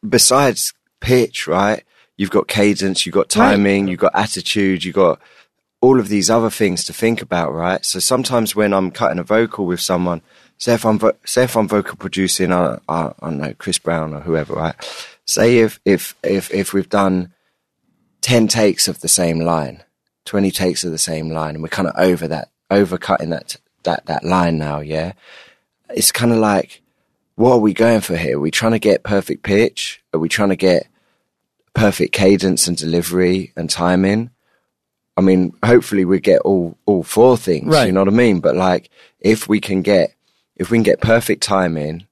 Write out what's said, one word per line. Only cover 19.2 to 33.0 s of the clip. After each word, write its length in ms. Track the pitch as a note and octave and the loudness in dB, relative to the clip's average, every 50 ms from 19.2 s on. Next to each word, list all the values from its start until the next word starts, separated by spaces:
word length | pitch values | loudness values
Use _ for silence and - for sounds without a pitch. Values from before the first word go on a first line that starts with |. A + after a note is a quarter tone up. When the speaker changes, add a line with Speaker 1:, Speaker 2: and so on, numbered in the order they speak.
| F2+ E2+ E2 E2 | 0 0 0 -2
Speaker 1:
line, 420 | E2 E2+ E2 D#2+ D2+ C2 - - - _ _ _ _ _ _ _ _ | -2 0 -2 -2 -4 -6 -10 -16 -20 _ _ _ _ _ _ _ _
twenty 260 | - - G2+ G2+ F#2+ | -6 -2 -2 -2 0
takes 320 | F2 - F#2+ F2+ D#2+ - - | -2 0 -2 -2 -2 -2 -6
of 80 | F2 | -6
the 80 | D#2+ D#2 | -4 -6
same 320 | - - E2 D#2+ D#2 D#2+ | -6 -6 -4 -6 -6 -6
line, 240 | D#2+ D#2+ D#2 D#2 D2+ | -6 -6 -6 -6 -8
and 80 | D#2 D#2+ | -10 -10
we're 60 | D#2+ | -10
kinda 300 | - - F#2 E2+ - - | -6 -4 -4 -4 0 0
over 280 | F2+ F#2+ F2+ D#2+ E2 D2+ | 2 2 2 0 -2 -6
that, 220 | D#2 D#2 - _ _ _ _ _ | -8 -8 -10 _ _ _ _ _
overcutting 600 | G2 G2+ G2+ F2 F#2 F2 - - G2 - D#2 D#2+ | 2 2 2 0 -2 -8 -2 -2 -2 -2 -2 -4
that, 240 | E2 D#2 - - - - _ _ _ _ | -6 -8 -8 -12 -18 -18 _ _ _ _
that, 240 | _ F2+ E2 - _ | _ -4 -4 -4 _
that 180 | - D#2+ - - | -6 -8 -6 -4
line 360 | E2+ F#2 F2+ F2+ E2+ E2 D#2 | -2 0 0 2 0 0 -2
now, 220 | D2+ D2 D2 D2 | -4 -6 -6 -8
yeah? 320 | D2+ D2+ D#2 D#2 D#2+ F2 G2 _ _ - - - - _ _ _ _ _ _ _ _ _ | -8 -6 -6 -6 -6 -6 -10 _ _ -20 -20 -20 -20 _ _ _ _ _ _ _ _ _
It's 220 | - G#2+ A2 - | -6 -2 -2 -2
kinda 240 | - - A#2+ A#2+ A#2 | -2 0 0 2 2
like, 460 | A2 A2 G#2+ G2+ F#2+ - - - _ _ _ _ _ _ _ _ _ _ _ _ | 2 2 2 2 0 -2 -4 -12 _ _ _ _ _ _ _ _ _ _ _ _
what 180 | - A2+ B2+ B2 | 2 4 4 4
are 60 | A#2+ | 4
we 140 | G#2+ G#2+ F#2 | 4 2 2
going 280 | - A2 A#2 A#2 G#2+ | 2 2 2 2 2
for 140 | F#2 - F2+ | 0 -2 -4
here? 220 | E2 E2+ D2 B1 D2 | -4 -2 -2 -2 -2
Are 20 | |
we 120 | C#2+ D#2+ | -2 -2
trying 220 | - - A#2 A2+ A2+ | -2 -2 -2 0 -2
to 60 | G#2+ | 2
get 220 | - G#2+ F#2+ - | 2 2 2 2
perfect 400 | _ - G#2 G2 F#2+ - - - | _ -2 -2 -2 -2 -4 -8 -8
pitch? 640 | _ G#2 G2 G2+ A2+ - _ - - - - _ _ _ - | _ 0 2 2 2 0 _ -6 -10 -10 -12 _ _ _ -4
Are 60 | D#2+ | -4
we 100 | D#2+ E2 | -2 -2
trying 200 | - - G#2 G2+ | -2 0 0 0
to 60 | F#2+ | 0
get 320 | E2 F#2 F#2 F2+ D#2 - _ _ _ _ _ _ _ _ _ _ _ _ _ _ _ _ _ _ | 2 2 4 4 2 0 _ _ _ _ _ _ _ _ _ _ _ _ _ _ _ _ _ _
perfect 400 | - A2+ G#2 F#2+ - F2+ - - | 0 0 0 2 0 -2 -2 0
cadence 540 | - G2 F#2+ G2+ F#2+ F#2+ F#2+ F2+ - - F2 | 2 4 4 4 4 2 0 0 0 0 -2
and 100 | F2 D#2+ | -2 -4
delivery 720 | D#2 E2 E2 F2 | -4 -2 -2 -2